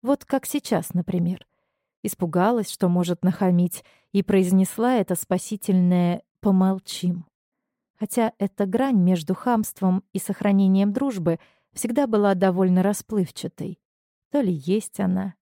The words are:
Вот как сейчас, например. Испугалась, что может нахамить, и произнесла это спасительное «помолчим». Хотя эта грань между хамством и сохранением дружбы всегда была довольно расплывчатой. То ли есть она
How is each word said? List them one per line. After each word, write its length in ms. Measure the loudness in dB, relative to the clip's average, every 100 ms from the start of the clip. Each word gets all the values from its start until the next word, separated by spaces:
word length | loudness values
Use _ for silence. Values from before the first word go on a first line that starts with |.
Вот 240 | 0 -2 0
как 220 | -4 -4
сейчас, 480 | -8 -2 -4 -2 -4
например. 500 | -2 -2 -2 -4 _ _ _ _ _ _
Испугалась, 720 | -10 -4 -4 0 2 0 -4
что 180 | -2 0
может 340 | 2 0 0
нахамить, 600 | -2 0 2 2 2 -2 _ _ _
и 120 | -4
произнесла 720 | 0 2 4 2 2 0 0 0
это 180 | 0
спасительное 1080 | -4 -4 -4 -4 -10 0 2 4 2 2 -2 _ _
«помолчим». 880 | 0 2 2 0 -6 -6 -4 -4 -10 _ _ _ _ _ _ _
Хотя 340 | -6 -2 -2 -2
эта 260 | -6 _ -2
грань 320 | 0 2 4
между 380 | 4 2 0 -4
хамством 680 | 0 -2 -2 -2 0 0 -2
и 60 | -10
сохранением 720 | -8 -4 2 4 4 4 2
дружбы 480 | 0 -4 -2 -2 -4 _ _ _
всегда 360 | -8 -4 0 2
была 260 | 2 2
довольно 480 | 2 2 2 2 4
расплывчатой. 1000 | 2 -2 -4 -2 -2 -4 -12 -10 -12 -12 _ _ _ _ _
То 100 | -2
ли 100 | 0
есть 480 | -2 -2 -2 -4 -6
она 360 | -2 -2 -4 -10